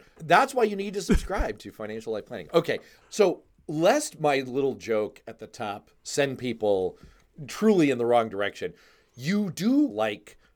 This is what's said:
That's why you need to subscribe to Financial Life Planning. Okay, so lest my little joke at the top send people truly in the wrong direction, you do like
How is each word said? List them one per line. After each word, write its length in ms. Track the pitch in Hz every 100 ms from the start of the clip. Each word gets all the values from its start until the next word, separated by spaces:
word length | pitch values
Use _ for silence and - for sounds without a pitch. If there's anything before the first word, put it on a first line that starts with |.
| _ -
That's 300 | 156 180 254
why 100 | 262 220
you 100 | 196
need 180 | 202
to 80 | 196
subscribe 560 | 175 214 - 208 214 -
to 120 | 101
Financial 420 | - 107 110 113
Life 120 | 107 -
Planning. 220 | 113 82
Okay, 260 | 165 - 107 - _ _
so 320 | - 190 - _ _ -
lest 520 | 151 175 285 - 151
my 220 | 147 139
little 340 | 127 131 135 104
joke 480 | 95 107 101 - -
at 120 | 110
the 80 | 110
top 420 | - 107 107 - _
send 340 | - - 139 127
people 600 | 127 110 104 98 92 - - _ _ - 135
truly 420 | - 220 196 147
in 80 | 123
the 80 | 117
wrong 240 | 120 110
direction, 440 | 98 101 - - - _ _ _ -
you 340 | 139 208 202
do 360 | 147 208 277 285
like 500 | 147 110 185 - - _